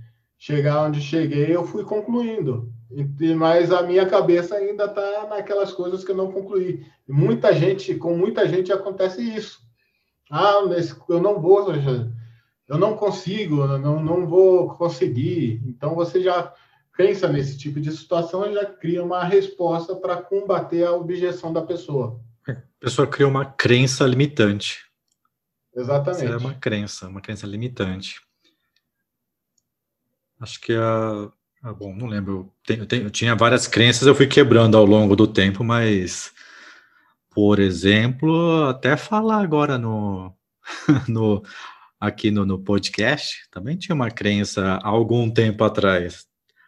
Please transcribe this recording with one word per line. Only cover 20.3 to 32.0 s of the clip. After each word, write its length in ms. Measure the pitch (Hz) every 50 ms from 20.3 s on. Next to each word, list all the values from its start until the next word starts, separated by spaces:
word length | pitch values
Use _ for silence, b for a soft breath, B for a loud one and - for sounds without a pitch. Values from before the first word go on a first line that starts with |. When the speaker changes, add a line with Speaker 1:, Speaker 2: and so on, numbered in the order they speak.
| 196 196 196 - 185 160 139 - 170 170 170
Speaker 1:
a 80 | 175 175
objeção 580 | 170 170 165 180 175 180 180 - - - 165 165
da 80 | 165
pessoa. 580 | 160 - 175 170 - - 143 135 120 113 - - - - _ _ _
Speaker 2:
A 80 | - 127 - - _ _ _
pessoa 280 | - 123 - - 139
cria 200 | 123 - - 143
uma 180 | 139 135 135 139
crença 600 | - - - - 110 120 123 131 131 - - 147
limitante. 800 | 131 123 127 143 147 147 - 110 104 101 104 - - - - - _ _ _ _ _ _ _ _ _ _ _ _ _ _ _ _ _ _
Speaker 1:
Exatamente. 500 | 123 127 127 143 143 143 143 127 - 131
Speaker 2:
Isso 80 | 117 117
é 40 |
uma 160 | 117 120 131 131
crença, 520 | - - 127 107 104 104 101 - - 95
uma 140 | 92 95 98
crença 240 | - - 107 98 -
limitante. 760 | 101 101 104 120 123 123 - 101 92 92 95 95 - - - _ _ _ _ _ _ _ _ _ _ _ _ _ _ _ _ _ _ _ _ _ _ _ _ _ _ _ _ _ _ _ _ _ _ _ _ _ _ _ _ _ _ _ _
Acho 200 | 120 - - -
que 120 | - - 117
a, 580 | 113 113 113 113 113 113 110 107 104 104 104 - _ _ _ _ _ -
ah, 100 | 117 104
bom, 200 | 92 101 98 95
não 140 | 98